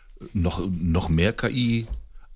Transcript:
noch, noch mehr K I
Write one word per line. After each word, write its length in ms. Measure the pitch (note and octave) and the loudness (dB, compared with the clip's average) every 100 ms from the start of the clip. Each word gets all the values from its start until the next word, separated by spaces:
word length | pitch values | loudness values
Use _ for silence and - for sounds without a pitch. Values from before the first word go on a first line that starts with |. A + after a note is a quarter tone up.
| - - - | -20 -20 -6
noch, 320 | G2 E2+ - F#2 | 0 0 0 -2
noch 400 | F2 F2 E2 E2+ | -2 2 2 2
mehr 240 | E2 F#2+ | 4 4
K 160 | - A#2+ | 2 -2
I 380 | B2+ A#2+ A2+ A2+ - - - - | 0 0 0 -2 -8 -10 -18 -18